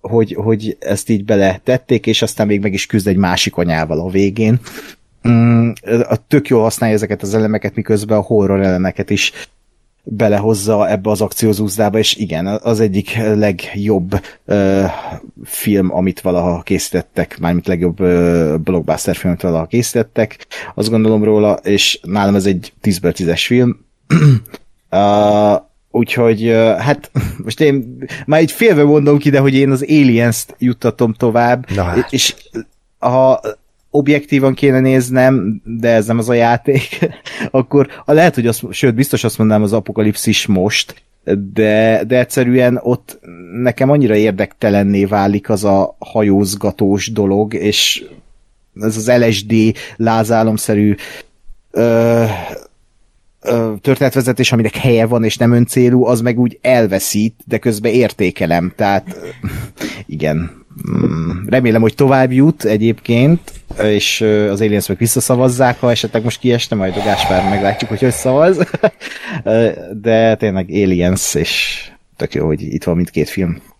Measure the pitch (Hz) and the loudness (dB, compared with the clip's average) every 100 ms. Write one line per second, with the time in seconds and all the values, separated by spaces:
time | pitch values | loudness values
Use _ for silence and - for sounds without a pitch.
0 | - 113 107 90 107 113 107 - - 101 | -2 0 0 -2 -2 -2 -4 -8 -6 -6
1 | - 110 101 104 95 90 - 127 _ 117 | -2 -4 0 2 2 0 -2 -2 _ -2
2 | - 107 113 - 107 104 101 95 - 113 | 0 -2 -2 -2 -2 0 -2 -4 -2 -2
3 | 98 92 92 90 - - 87 80 78 80 | 0 0 0 0 -2 -2 -2 -2 -2 -4
4 | 90 95 98 104 110 120 - - - - | -2 0 0 0 0 0 -2 -20 -20 -20
5 | _ _ 117 120 120 117 117 110 98 117 | _ _ 0 4 4 4 2 -4 -2 -2
6 | 117 113 _ 147 143 123 110 - 117 107 | 0 -2 _ 0 2 2 2 0 0 0
7 | 104 101 98 110 107 107 101 - 101 107 | -2 -6 -2 0 0 -2 -4 -6 0 0
8 | 107 107 98 113 98 98 98 90 92 - | 2 -2 2 2 2 2 2 2 -2 -4
9 | 98 101 - - - _ _ _ _ _ | -4 -2 -2 -6 -20 _ _ _ _ _
10 | - 110 113 101 107 107 101 107 95 101 | -12 -2 0 2 0 0 0 0 2 0
11 | 101 104 104 - 113 101 107 98 104 107 | -2 -2 -2 0 0 0 -2 0 0 2
12 | 107 - 101 80 92 107 113 110 110 95 | 0 -2 -4 -4 -4 -4 -2 0 0 0
13 | 101 117 110 107 104 90 - 101 101 101 | -4 -4 0 2 0 -2 -8 -6 -2 -2
14 | 90 98 - - - 101 98 98 95 - | 0 -6 -6 -20 -4 0 2 2 0 -4
15 | - - - - - - - 101 92 - | -12 -14 -16 -20 -14 -6 0 0 0 0
16 | 92 87 92 90 87 87 - 95 - 90 | -2 -4 -2 -2 -2 -4 -4 -4 -2 -6
17 | - - 85 - 85 87 - 87 87 80 | -6 -6 -6 -4 -2 -2 -2 -2 -2 0
18 | 92 87 85 85 80 80 80 90 76 78 | 0 2 2 2 0 -2 -2 -4 -2 -4
19 | - 85 95 87 92 82 80 117 123 120 | -4 -4 -4 -2 -2 -4 -2 -2 -2 -4
20 | 113 - 110 - - - - - 107 113 | -4 -2 -4 -6 -18 -16 -14 -6 -2 2
21 | 110 110 107 107 104 98 92 101 - - | 2 2 2 4 2 0 0 0 0 -4
22 | - 101 101 101 98 92 - _ 107 90 | -4 -2 2 2 0 -2 -6 _ -4 -2
23 | 87 85 87 85 - 123 123 - _ _ | -2 -2 -2 -2 0 2 2 -2 _ _
24 | _ 165 151 123 - - _ _ _ 90 | _ 2 4 4 0 -20 _ _ _ 0
25 | 101 104 104 104 104 104 - _ _ 117 | 2 4 4 4 4 2 -2 _ _ -2
26 | 117 - 117 107 113 113 113 95 120 143 | -2 2 2 2 2 2 2 2 0 -2
27 | - 139 - - 113 - 156 139 120 127 | -4 -6 -6 -8 -12 0 0 0 -4 -14
28 | 131 - - 151 165 - 233 165 147 151 | -14 -14 0 2 2 2 2 4 4 4
29 | 143 147 147 139 139 135 139 131 139 151 | 4 2 4 2 4 2 2 0 2 4
30 | 139 117 120 113 - - 123 120 120 - | 4 4 2 0 -8 -4 -2 0 -2 0
31 | 120 110 120 113 120 127 127 98 90 92 | -2 0 0 2 2 0 -2 -4 -2 -2
32 | - 135 - - - 117 - _ _ _ | -2 -2 -2 -4 -14 -14 -14 _ _ _
33 | - 127 131 127 107 104 _ _ _ 147 | -2 2 4 2 -2 -12 _ _ _ -2
34 | 143 147 143 139 135 131 143 131 131 131 | 2 0 2 0 2 2 2 2 4 2
35 | 123 127 127 131 95 107 - 117 117 113 | 2 2 4 2 -2 -6 -8 -4 2 2
36 | 107 117 113 120 117 120 - 139 - - | 2 -2 0 2 2 2 2 0 -2 -4
37 | 160 - - - 220 - 123 143 131 - | -4 -6 -16 -10 -4 -2 0 0 0 -4
38 | - 151 175 - 117 113 110 98 135 113 | 0 4 4 2 -2 -2 -8 -2 0 2
39 | 139 117 117 - 110 107 104 110 - 107 | 0 0 -2 0 2 2 2 -2 -2 -2
40 | 107 101 - 104 - 98 95 - - - | -2 0 -2 -2 0 0 0 -2 -6 -12
41 | _ _ - 101 98 101 107 107 113 110 | _ _ -4 -4 -2 0 2 4 2 2
42 | 110 123 123 - 123 127 123 120 113 123 | 0 0 0 0 2 2 2 0 -2 -4
43 | - - - 85 87 98 127 123 135 147 | -6 -20 -20 -20 -14 -4 -4 0 0 2
44 | 123 107 107 95 101 - 110 101 101 101 | 4 2 2 0 -4 -2 0 2 2 2
45 | 98 104 98 101 - 107 104 98 95 - | 2 2 2 0 -2 -2 2 2 0 -6
46 | - 113 107 98 101 101 104 - 101 101 | -8 -2 2 2 0 -2 -4 -2 0 0
47 | 107 107 101 98 107 107 101 101 - - | -2 -2 0 0 -2 -2 -2 0 -2 -4
48 | - - _ _ _ _ _ - 107 110 | -10 -20 _ _ _ _ _ -6 -6 -4
49 | 110 123 117 101 104 113 110 101 - - | 2 2 2 0 0 2 2 0 -10 -4
50 | 113 113 110 117 113 110 - 104 104 101 | 0 0 2 2 2 -2 -2 2 2 0
51 | - - - _ - - _ - 117 117 | -6 -18 -20 _ -20 -20 _ -2 2 2
52 | 117 117 113 95 87 - - _ _ _ | 2 2 0 -4 -10 -14 -18 _ _ _
53 | _ _ _ _ - 117 113 107 - 135 | _ _ _ _ -4 -2 -2 -4 -2 0
54 | 139 135 123 120 127 117 110 - 135 117 | 2 0 -2 0 0 2 0 0 2 2
55 | 113 120 110 - 117 120 123 - 123 123 | 2 0 0 0 2 4 2 2 4 4
56 | 120 123 120 120 123 - 123 127 110 95 | 2 2 0 0 -2 -2 0 2 2 0
57 | - 104 110 - - 113 123 104 117 113 | -2 -2 -2 -4 -6 -4 -2 -2 0 2
58 | 113 - 92 - 87 85 90 - 101 101 | 0 0 -2 -2 -2 0 -2 -2 0 0
59 | - 90 87 - - - - - - - | -4 -14 -14 -10 -10 -8 -12 -12 -12 -12
60 | - 76 78 76 82 - _ - - - | -12 -6 -2 -2 -6 -14 _ -16 -6 -2
61 | - 80 80 90 104 131 123 110 110 - | -2 -2 -6 -6 -2 0 2 2 2 2
62 | 139 135 131 127 147 160 107 107 113 113 | 2 4 2 4 2 2 0 0 0 -2
63 | - 117 156 170 - - - - 107 104 | -2 2 4 2 -2 -20 -16 -4 0 0
64 | - - 110 104 104 98 110 104 - 98 | 0 -2 0 2 0 0 0 0 -2 -2
65 | 117 - - 123 131 123 127 123 123 117 | 0 -2 0 2 2 2 0 2 0 0
66 | 110 113 113 - 123 117 - 107 95 95 | -2 -4 -4 -4 0 0 -2 -4 -4 -4
67 | 101 101 95 92 95 98 98 101 113 107 | -2 -2 0 0 0 0 -2 -2 -6 -2
68 | 131 120 131 131 165 180 139 - - - | -2 0 0 2 4 2 -2 0 -2 -2
69 | - - - 175 110 110 113 82 85 107 | -18 -16 -12 -8 0 2 2 -2 -12 -6
70 | 110 113 113 110 107 95 87 87 98 90 | 0 2 2 2 0 -2 -2 0 2 2
71 | 87 92 - - 82 - - - - - | 2 0 -2 -4 -2 -4 -6 -8 -14 -20
72 | _ _ - - 78 78 80 - - 85 | _ _ -6 -4 -2 -4 -4 -6 -2 -2
73 | 87 - 76 - 90 82 - _ | -2 -2 -4 -4 -4 -6 -12 _